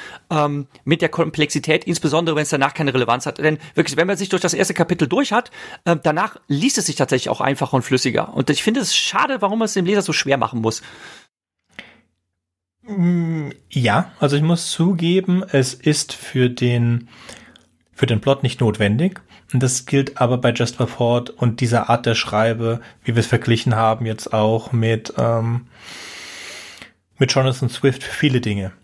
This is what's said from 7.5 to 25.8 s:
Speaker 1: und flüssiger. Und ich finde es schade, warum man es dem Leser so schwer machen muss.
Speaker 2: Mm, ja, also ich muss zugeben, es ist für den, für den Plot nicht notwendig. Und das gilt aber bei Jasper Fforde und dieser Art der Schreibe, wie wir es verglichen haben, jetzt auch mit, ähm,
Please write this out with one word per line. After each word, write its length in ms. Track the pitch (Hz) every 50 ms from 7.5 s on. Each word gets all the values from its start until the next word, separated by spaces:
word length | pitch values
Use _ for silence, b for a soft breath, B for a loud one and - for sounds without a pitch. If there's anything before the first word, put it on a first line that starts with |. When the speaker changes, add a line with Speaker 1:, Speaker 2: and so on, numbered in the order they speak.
| 139 - 147 - -
Speaker 1:
und 80 | 131 -
flüssiger. 500 | - 135 123 - 131 113 - - - -
Und 160 | - - -
ich 140 | 143 - -
finde 160 | 214 226 269
es 160 | 233 - -
schade, 480 | - - - - - 277 285 269 226 208
warum 160 | 196 208 226
man 80 | 226
es 60 | 214 -
dem 120 | 196 180
Leser 160 | 175 208 202
so 120 | 185 - 156
schwer 240 | - - 131 135
machen 240 | 131 113 - - 117
muss. 200 | 113 110 110 - B B B B B B B B B B _ _ _ _ _ _ _ _ B B B B B B B _ _ _ _ _ _ _ _ _ _ _ _ _ _ _ _
Speaker 2:
Mm, 640 | 240 208 196 175 175 180 175 165 165 165 160 147 139 - - _ _
ja, 420 | - 143 120 107 104 127 180 - - -
also 160 | 147 139 143
ich 60 | 143 151
muss 260 | 160 170 165 - -
zugeben, 760 | - - 165 180 196 165 165 170 180 190 185 180 180 185 190 -
es 220 | - 139 131 131 -
ist 400 | - - 156 147 151 - - -
für 360 | - - - - 127 127 123
den, 580 | 123 - 127 123 120 120 117 117 117 120 120 B B B B B B B B B B B B B _ _ _ _ _
für 120 | - -
den 160 | 117 117 107
Plot 220 | - 139 135 - -
nicht 160 | 123 - -
notwendig. 640 | 123 110 104 - 107 101 104 127 170 190 - - b b b b b _ -
Und 80 | 127
das 240 | 131 123 127 - -
gilt 360 | - 147 139 135 139 - -
aber 160 | 127 120 127
bei 160 | 120 123 120 117
Jasper 340 | - 123 117 - - 127
Fforde 460 | - - - 123 117 120 120 120 - -
und 260 | - 127 117 110 -
dieser 300 | 127 113 120 117 - -
Art 160 | 117 117 -
der 100 | 117 113
Schreibe, 640 | - - - - 107 110 113 113 113 117 113 117 113 B B B B -
wie 120 | - 113
wir 40 | 120
es 80 | 110
verglichen 480 | - - 117 - - 113 113 - 131 117
haben, 300 | 110 113 110 110 113 113
jetzt 280 | 113 107 - - - -
auch 380 | 107 107 110 113 113 - -
mit, 420 | - 117 113 113 113 110 113 - -
ähm, 500 | - 117 117 117 113 113 117 117 120 B B B B